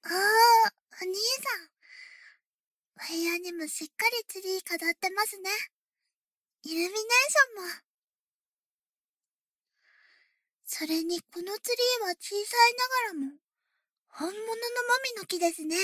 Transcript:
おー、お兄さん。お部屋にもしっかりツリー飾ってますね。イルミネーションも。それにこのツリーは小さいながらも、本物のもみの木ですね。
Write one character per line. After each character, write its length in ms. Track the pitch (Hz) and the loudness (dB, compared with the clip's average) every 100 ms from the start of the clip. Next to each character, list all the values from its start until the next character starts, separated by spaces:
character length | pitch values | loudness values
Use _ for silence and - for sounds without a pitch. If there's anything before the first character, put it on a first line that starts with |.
お 40 | - | -4
ー、 20 | |
お 40 | 349 403 453 466 453 440 _ _ - 359 | 0 4 8 10 10 6 _ _ -10 -6
兄 100 | 392 | -2
さ 420 | 453 539 554 415 | -2 -2 -4 -6
ん。 120 | 320 _ _ - - - - _ _ _ _ _ _ - | -8 _ _ -20 -20 -20 -20 _ _ _ _ _ _ -14
お 40 | - | -8
部 60 | 330 | -2
屋 140 | 339 349 | -2 -2
に 160 | 359 | -6
も 140 | 339 302 | -8 -6
し 180 | - 311 | -8 -10
っ 40 | - | -2
か 140 | 440 | -2
り 160 | 480 - | -2 -8
ツ 140 | 392 | -10
リ 160 | 381 370 | -6 -6
ー 60 | |
飾 260 | - 339 330 | -4 -4 -2
っ 60 | 339 | -2
て 160 | 381 | -2
ま 120 | 381 427 | -2 -4
す 100 | 392 | -4
ね。 140 | 381 427 - _ _ _ _ _ _ _ _ _ | -6 -4 -6 _ _ _ _ _ _ _ _ _
イ 100 | 302 | -8
ル 20 | 320 | -4
ミ 60 | 349 | -2
ネ 0 | |
ー 20 | |
シ 60 | 415 440 494 571 605 539 427 | -4 2 2 4 4 2 0
ョ 60 | |
ン 40 | 359 | -12
も。 40 | - _ _ _ _ _ _ _ _ _ _ _ _ _ _ _ _ _ _ _ _ _ _ _ _ _ _ _ _ - | -12 _ _ _ _ _ _ _ _ _ _ _ _ _ _ _ _ _ _ _ _ _ _ _ _ _ _ _ _ -12
そ 220 | - 311 | -8 -2
れ 160 | 320 | -2
に 180 | 330 349 | -2 -4
こ 180 | _ 349 | _ -12
の 200 | 359 427 | -8 -8
ツ 160 | - 466 | -6 0
リ 80 | 494 494 | 0 0
ー 40 | 392 | -2
は 80 | 349 | -6
小 280 | - 403 415 | -6 -6 -2
さ 220 | 480 480 | 4 4
い 60 | 480 508 508 440 | 4 0 0 -2
な 80 | 330 | -4
が 60 | 269 | -8
ら 40 | |
も、 60 | 294 _ _ _ _ _ _ _ | -10 _ _ _ _ _ _ _
本 240 | - 330 | -8 -8
物 60 | 415 | -6
の 80 | 440 | -8
も 60 | 453 480 480 480 494 539 453 | -6 -4 -4 0 0 0 -8
み 60 | |
の 60 | - | -8
木 100 | 359 | 0
で 140 | 339 | 0
す 120 | 330 | 0
ね。 140 | 311 330 | -4 -2